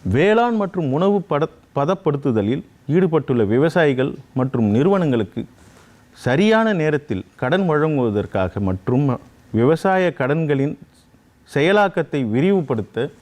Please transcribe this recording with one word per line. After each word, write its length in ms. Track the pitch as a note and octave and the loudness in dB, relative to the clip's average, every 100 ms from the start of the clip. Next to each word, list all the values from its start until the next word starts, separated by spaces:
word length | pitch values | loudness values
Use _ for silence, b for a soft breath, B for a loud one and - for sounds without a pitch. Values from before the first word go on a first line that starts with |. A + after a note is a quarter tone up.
| - | -2
வேளாண் 440 | A2+ F#3 A3 A#3+ A3+ | 2 2 2 2 0
மற்றும் 280 | G3 F#3 D3 C3+ | -4 -4 -2 0
உணவு 240 | F#3+ G3+ - | 2 0 -2
பட-, 240 | D3 D#3+ - _ - | -2 -2 -6 _ -4
பதப்படுத்துதலில் 880 | C#3+ F#3+ D#3+ C#3+ C#3 A2 G2+ C#3 - _ - D#3+ | -2 -2 -2 -2 0 0 0 -2 -8 _ -2 2
ஈடுபட்டுள்ள 460 | F#3 D#3+ C3 B2 G2+ | 2 0 0 0 2
விவசாயிகள் 580 | A#2 D#3+ F3+ D3+ B2+ C3+ - - C3 | 2 2 2 2 2 -2 -6 -8 -4
மற்றும் 280 | B2+ A#2+ G#2+ | -2 0 0
நிறுவனங்களுக்கு 680 | G#2+ D#3+ G3 E3 A#2+ G#2 - - - b b b b b - | 2 2 2 0 0 -2 -6 -12 -16 b b b b b -8
சரியான 440 | B2 C3+ G#3 A3 A3 G3 | -2 2 2 2 2 0
நேரத்தில் 460 | D#3 D3+ - F#2+ - - | 0 -2 -4 -8 -8 -8
கடன் 240 | B2+ F#3 F#3 | -2 0 0
வழங்குவதற்காக 880 | D3+ D#3 D3 A#2+ G#2 G2+ G2+ F#2 G#2 G2 | 0 0 0 0 -2 -2 -2 -2 -2 -4
மற்றும் 360 | F#2+ - B2 C#3+ A#2+ - - - A2 | -4 -2 0 0 -4 -8 -20 -6 0
விவசாய 460 | B2 D#3+ G3 F#3 F3+ C#3 | 2 2 0 0 0 -2
கடன்களின் 520 | C3 D3+ D#3 C#3+ C#3+ - - _ _ _ _ _ _ | -2 -2 0 0 -2 -6 -18 _ _ _ _ _ _
செயலாக்கத்தை 680 | C#3+ D#3+ G#3 G3 F3 D3+ D3 A#2+ | -2 2 2 0 -2 -4 -4 -2
விரிவுபடுத்த 640 | A#2 F3+ G3 D3 A#2 G#2 - C#3 - | 0 2 0 0 -4 -4 -6 -6 -8